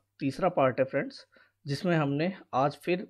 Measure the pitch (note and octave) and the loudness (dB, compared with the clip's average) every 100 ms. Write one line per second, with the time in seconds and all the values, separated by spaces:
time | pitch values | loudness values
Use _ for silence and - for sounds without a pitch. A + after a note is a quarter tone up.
0 | _ - C#3 C3+ F3 - C3 B2+ C3 C#3 | _ -6 -6 -2 0 4 4 4 0 0
1 | C4+ - - _ _ _ D3 C#3 F3+ E3 | -4 -8 -20 _ _ _ -8 -2 0 2
2 | C#3+ C#3+ E3+ F#3+ - B2 C#3+ - - F3+ | 2 0 -2 -4 -4 0 0 -2 -2 -2